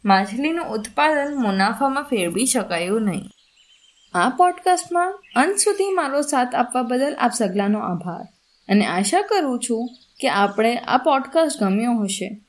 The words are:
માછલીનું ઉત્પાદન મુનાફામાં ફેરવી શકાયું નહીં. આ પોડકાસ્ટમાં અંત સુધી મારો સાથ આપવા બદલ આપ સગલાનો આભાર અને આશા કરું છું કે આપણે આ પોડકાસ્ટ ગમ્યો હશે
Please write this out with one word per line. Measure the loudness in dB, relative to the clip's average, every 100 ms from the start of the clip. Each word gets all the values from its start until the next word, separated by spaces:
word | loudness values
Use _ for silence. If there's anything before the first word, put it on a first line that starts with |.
માછલીનું | 4 4 4 -2 -2 -2 -4
ઉત્પાદન | -8 -6 2 2 2 0 0
મુનાફામાં | 0 2 0 2 0 0
ફેરવી | -2 -2 0 0 0
શકાયું | 0 -2 -4 -2 0
નહીં. | 0 -4 -8 _ _ _ _ _ _ _ _
આ | 0 0
પોડકાસ્ટમાં | 4 2 2 0 0 0 -2 -2 -4 _ 0
અંત | 0 2
સુધી | 0 0 0
મારો | 0 0 -2
સાથ | 0 0 0
આપવા | 0 -2 -2
બદલ | -2 0 -2
આપ | 0 -2
સગલાનો | 0 -2 0 0 0
આભાર | -2 -6 -6 -10 -14 _ _ _ 0
અને | 2 2
આશા | 0 2 0
કરું | 2 0 0 -4
છું | -4 -4 -4 -12 _ _
કે | -2
આપણે | 2 2 2 0 0
આ | 0 0
પોડકાસ્ટ | 2 0 2 0 0 0
ગમ્યો | 0 0 0 -2
હશે | -2 -4 -8 -12